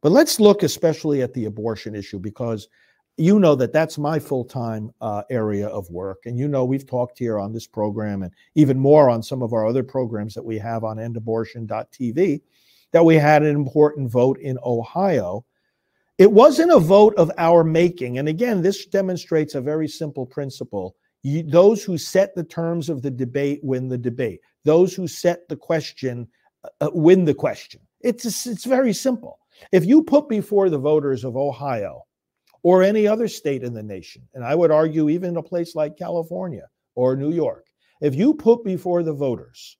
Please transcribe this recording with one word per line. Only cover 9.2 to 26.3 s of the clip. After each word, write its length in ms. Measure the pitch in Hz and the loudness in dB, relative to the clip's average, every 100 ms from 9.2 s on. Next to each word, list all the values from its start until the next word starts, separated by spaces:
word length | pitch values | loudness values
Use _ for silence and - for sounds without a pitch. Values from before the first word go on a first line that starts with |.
some 200 | 110 131 | -4 -8
of 100 | 120 | -4
our 120 | 117 | -2
other 180 | 110 127 | -2 -2
programs 520 | 127 135 123 110 107 | -4 -6 -6 -6 -10
that 100 | 107 | -12
we 140 | 117 110 | -10 -8
have 240 | 110 113 | -6 -6
on 160 | 110 110 | -6 -8
end 180 | 113 117 | -10 -10
abortion 500 | 110 113 110 120 110 | -6 -4 -6 -10 -10
dot 240 | 110 113 | -10 -10
T 200 | _ 123 | _ -6
V 320 | 123 185 147 _ _ _ _ _ | -2 -2 -2 _ _ _ _ _
that 120 | 165 | 4
we 120 | 165 160 | 6 6
had 260 | 147 151 | 6 4
an 120 | 151 | 4
important 560 | 147 139 151 151 151 131 | 0 -2 2 2 2 -4
vote 280 | 120 127 135 | 0 0 0
in 180 | 143 127 | -6 -8
Ohio. 800 | 123 117 113 - 196 151 90 98 - _ _ _ _ _ _ _ | -4 -6 -4 -4 0 0 -2 -8 -12 _ _ _ _ _ _ _
It 140 | 190 | 8
wasn't 420 | 208 277 277 330 | 10 6 6 4
a 60 | 311 | 4
vote 360 | 160 196 214 208 | 6 8 6 6
of 140 | 165 - | 0 2
our 240 | 165 170 | 4 4
making. 560 | 160 160 175 175 123 123 | 4 2 0 0 -6 -4
And 100 | 147 | -4
again, 320 | 160 240 208 | -2 -2 0
this 260 | 175 196 - | 0 -2 -4
demonstrates 680 | 196 190 180 - 165 151 | -4 -2 -6 -2 -2 -2
a 60 | 147 | -6
very 260 | 127 156 156 | -6 -4 -6
simple 400 | - 156 139 127 | -8 -10 -10 -10
principle. 680 | - 139 - 123 104 92 _ _ _ | -10 -12 -12 -12 -10 -10 _ _ _
You, 200 | 139 151 | -6 -4
those 400 | 165 165 196 220 | 2 6 6 4
who 140 | 208 170 | -4 -8
set 360 | - 185 196 | -2 -2 -2
the 80 | 180 | -4
terms 460 | 160 - 165 170 151 | -10 -8 -6 -6 -6
of 140 | 147 | -6
the 80 | 135 | -6
debate 500 | 123 127 135 143 143 | -6 -6 -4 -4 -4
win 260 | 139 127 127 | -4 -6 -4
the 100 | 127 | -6
debate. 420 | 123 120 120 90 _ _ | -6 -6 -8 -8 _ _
Those 300 | 147 160 185 | 0 2 2
who 120 | 185 175 | -2 -10
set 420 | - 175 175 _ | -2 -2 -2 _
the 80 | 156 | -16
question, 720 | _ 165 - - 131 120 117 | _ -4 -4 -10 -10 -8 -14